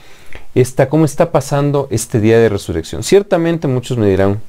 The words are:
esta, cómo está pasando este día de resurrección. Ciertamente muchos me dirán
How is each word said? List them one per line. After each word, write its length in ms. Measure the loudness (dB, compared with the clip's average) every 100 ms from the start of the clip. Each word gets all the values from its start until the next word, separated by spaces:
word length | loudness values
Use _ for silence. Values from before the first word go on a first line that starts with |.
| -20 -16 -10 -10 -4 0
esta, 320 | 0 0 0
cómo 180 | 2 2
está 260 | 0 0
pasando 560 | 0 -2 -2 0 -2 -2
este 280 | -4 -2 0
día 180 | 4 4
de 100 | 4
resurrección. 540 | 0 -4 -6 -6 -6
Ciertamente 640 | 2 2 2 -2 0 -2 -2
muchos 300 | -2 -2 0
me 100 | 2
dirán 320 | 4 2 0